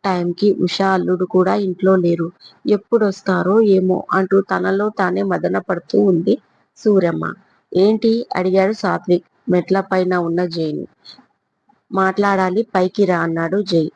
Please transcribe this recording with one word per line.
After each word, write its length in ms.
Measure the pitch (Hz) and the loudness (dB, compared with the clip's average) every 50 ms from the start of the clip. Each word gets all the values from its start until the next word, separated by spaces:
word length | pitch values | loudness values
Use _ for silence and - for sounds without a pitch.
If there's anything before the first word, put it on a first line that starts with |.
| - | -2
టైంకి 480 | 202 185 180 175 175 175 - 202 208 | -2 -2 -2 -2 -4 -2 0 0 0
ఉషా 360 | - - 185 175 - - 190 190 | 2 2 -2 -4 -2 -2 0 0
అల్లుడు 360 | 190 185 175 175 180 175 185 | 0 0 0 -2 -2 -2 -4
కూడా 300 | 180 - 185 180 185 196 | -2 0 0 2 2 0
ఇంట్లో 420 | 208 202 190 180 - - 190 190 | -2 -2 -4 -4 0 2 2 2
లేరు, 360 | 185 175 170 170 165 165 170 _ _ - - _ _ _ - | 4 2 0 0 0 -2 -8 _ _ -20 -20 _ _ _ 0
ఎప్పుడొస్తారో 920 | 208 202 - _ - 226 214 202 190 - _ - 185 175 175 180 196 220 | 0 0 0 _ 0 0 2 0 -2 -4 _ -2 -2 0 0 2 2 4
ఏమో 440 | 226 208 190 190 185 185 180 - - - | 4 4 4 4 4 2 0 -2 -2 -2
అంటూ 280 | - 190 190 185 196 196 | -2 -2 0 2 2 0
తనలో 480 | 196 - 190 180 180 185 190 196 208 214 | 0 0 -4 -2 -2 -2 -2 0 -2 -4
తానే 340 | 214 - 196 180 180 190 | -2 -2 -2 -2 0 -2
మదన 360 | 202 196 180 165 156 175 180 190 | -2 -2 -2 -2 -2 -2 -2 -2
పడుతూ 420 | 185 - 185 170 - _ - 202 | -4 -4 -6 -6 -6 _ 2 2
ఉంది 380 | 208 202 180 165 170 - 226 311 _ _ _ _ _ _ _ | 4 4 2 2 2 0 -2 -2 _ _ _ _ _ _ _
సూరమ్మ. 560 | - - 220 208 190 175 170 165 160 160 - - _ _ _ _ _ _ _ - | -4 0 2 2 2 2 0 -2 -4 -6 -8 -10 _ _ _ _ _ _ _ 0
"ఏంటి?" 520 | 180 190 208 220 214 220 226 226 233 233 _ - | 2 2 2 2 2 2 0 0 0 -2 _ -6
అడిగాడు 360 | 190 180 185 185 196 190 190 | -4 -2 0 2 2 2 0
సాత్విక్ 520 | 220 - - 190 170 170 180 - 180 175 - _ _ _ _ - | -2 -2 -4 -4 -4 -4 0 0 0 0 0 _ _ _ _ 0
మెట్ల 300 | 180 180 165 - 185 196 | 0 0 0 0 -2 -2
పైన 340 | 190 - 190 185 185 185 185 | -2 -2 -2 -2 0 0 -2
ఉన్న 320 | 180 175 165 165 175 180 | -2 -2 -2 -2 -2 -2
జైని. 400 | 175 165 170 160 156 151 151 - - _ _ _ - - _ _ _ _ _ _ _ _ _ _ _ _ _ _ _ | -4 -4 -6 -6 -4 -6 -8 -10 -12 _ _ _ -20 -20 _ _ _ _ _ _ _ _ _ _ _ _ _ _ _
"మాట్లాడాలి, 720 | - 190 190 190 190 202 202 202 196 190 190 185 180 202 233 _ _ | -2 0 0 0 0 0 0 0 2 0 0 0 0 -2 -4 _ _
పైకి 300 | 185 180 185 _ - 202 | -2 -2 -2 _ 0 0
రా" 140 | 180 180 170 | 0 2 0
అన్నాడు 440 | 165 170 165 165 165 165 175 202 | -2 -2 -2 -4 -4 -2 -2 -4
జై. 280 | 208 190 185 165 156 - _ | -2 0 0 0 0 0 _